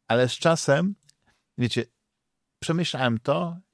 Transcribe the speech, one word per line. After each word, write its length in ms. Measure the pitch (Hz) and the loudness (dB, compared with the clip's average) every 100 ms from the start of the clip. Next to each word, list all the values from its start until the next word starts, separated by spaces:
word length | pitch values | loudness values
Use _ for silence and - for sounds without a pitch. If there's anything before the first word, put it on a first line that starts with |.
| - | -2
ale 200 | 117 127 | 2 2
z 40 | |
czasem, 600 | - 170 165 - 139 185 202 _ _ _ _ _ - | 2 0 2 2 2 0 -4 _ _ _ _ _ -4
wiecie, 260 | 120 - 113 _ _ _ _ _ _ _ | -2 -2 -6 _ _ _ _ _ _ _
przemyślałem 600 | - 165 165 143 127 113 | -4 -2 -2 -2 0 0
to 380 | - 151 175 175 - | -2 -2 -4 -8 -14